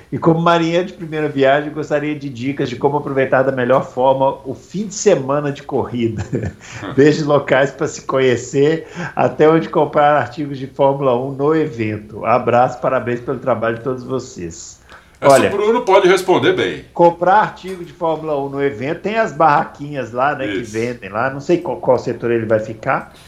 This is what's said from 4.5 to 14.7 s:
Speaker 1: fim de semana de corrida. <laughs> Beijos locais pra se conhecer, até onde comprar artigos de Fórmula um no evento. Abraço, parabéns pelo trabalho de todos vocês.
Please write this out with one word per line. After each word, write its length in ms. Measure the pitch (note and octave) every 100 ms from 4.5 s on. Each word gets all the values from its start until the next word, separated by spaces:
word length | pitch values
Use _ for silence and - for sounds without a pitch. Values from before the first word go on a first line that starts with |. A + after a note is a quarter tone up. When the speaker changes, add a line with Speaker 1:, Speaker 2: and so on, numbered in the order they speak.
Speaker 1:
fim 320 | A#2 - F3+ G#3+
de 60 |
semana 560 | - G#3 D#3+ C3 C#3+ D3
de 140 | C#3
corrida. 580 | - C3+ - B2 A2+ G2+ - A#2 G2+ -
<laughs> 320 | - - G2
Beijos 320 | C3+ D3 D3 D3
locais 460 | C#3+ C#3 C3 C#3
pra 160 | - D3+
se 140 | -
conhecer, 840 | - C3+ C3 A#2 - C#3+ D3 D#3+ - E3+ D#3+ -
até 320 | B2+ - D3+
onde 200 | E3 D#3+
comprar 480 | F3 D3 D#3 D3 D3
artigos 400 | B2 - C#3+ C#3
de 100 | C3+
Fórmula 480 | - C#3 C#3 C#3 B2
um 140 | C3+
no 240 | C3+ C#3+ D#3+
evento. 680 | D3+ A#2 G#2+ G#2+ G#2+ G2+ A2
Abraço, 560 | A#2+ A2+ A#2+ B2+ -
parabéns 400 | C#3+ C3 A2+ A#2+
pelo 180 | A#2+ B2+
trabalho 380 | C3 A2 A2+ A2+
de 60 |
todos 200 | C#3 B2
vocês. 800 | B2 C3 - - E2+ E2 -